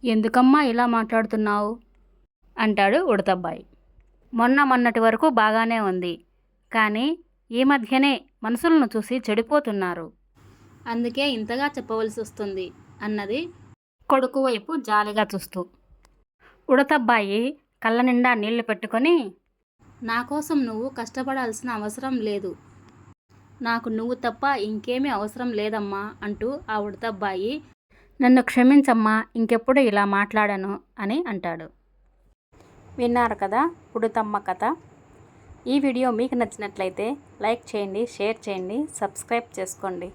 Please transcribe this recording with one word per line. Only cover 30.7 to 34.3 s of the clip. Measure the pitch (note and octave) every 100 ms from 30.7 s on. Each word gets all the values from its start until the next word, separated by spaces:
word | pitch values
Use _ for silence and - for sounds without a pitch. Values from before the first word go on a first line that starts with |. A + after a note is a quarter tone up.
| G3 _ -
అని | G3+ C4 F4+
అంటాడు. | G3 F3+ E3 D#3 _ _ _ _ _ _ _ _ _ _ - -
విన్నారు | - A#3+ A#3+ A#3 G#3
కదా | G3 A3 D#4+ E4+ _ A#3
ఉడతమ్మ | A3 A3 G#3+